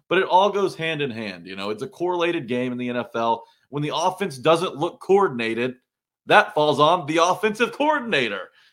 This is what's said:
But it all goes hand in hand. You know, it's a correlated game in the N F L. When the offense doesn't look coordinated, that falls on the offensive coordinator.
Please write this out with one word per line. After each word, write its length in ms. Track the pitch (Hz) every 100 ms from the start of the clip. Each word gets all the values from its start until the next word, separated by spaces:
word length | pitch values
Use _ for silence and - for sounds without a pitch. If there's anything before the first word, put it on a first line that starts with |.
| -
But 80 | 175
it 80 | 165
all 240 | 175 202
goes 260 | 202 185 143
hand 260 | 165 160
in 80 | 139
hand. 380 | 113 110 90 87
You 80 | 95
know, 140 | 101
it's 140 | 107
a 40 | 131
correlated 580 | - 175 180 170 170 120
game 280 | 123 127
in 40 | 123
the 120 | 123
N 80 | 120
F 180 | 120 117
L. 300 | 117 113 - _ _
When 120 | 139
the 140 | 147 139
offense 420 | 175 - 202 135
doesn't 380 | 139 170 175 135
look 240 | 170 -
coordinated, 760 | - 196 190 123 113 113 127 123 _ _ _ _ -
that 280 | 180 -
falls 280 | - 151 139
on 260 | 151 180 147
the 160 | 160
offensive 480 | 170 160 214 208 233
coordinator. 800 | - 294 302 233 156 117 98 87 _ _